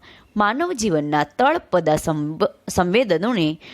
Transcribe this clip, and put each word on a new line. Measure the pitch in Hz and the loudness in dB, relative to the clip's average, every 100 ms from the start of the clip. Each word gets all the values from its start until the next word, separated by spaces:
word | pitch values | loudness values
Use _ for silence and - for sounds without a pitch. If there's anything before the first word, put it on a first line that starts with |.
| - - _ 208 | -18 -20 _ -2
માનવ | 208 247 349 | 0 0 -4
જીવનના | 302 214 156 147 147 | -2 0 0 0 0
તળપદા | 147 - 254 330 - 180 160 151 | -2 0 2 0 0 0 2 0
સંવ-, | - 156 151 160 196 - - | 0 -4 -4 -2 -2 -4 -6
સંવેદનોને | 185 180 202 247 160 208 233 156 160 - | -2 2 2 2 0 0 0 0 -2 -10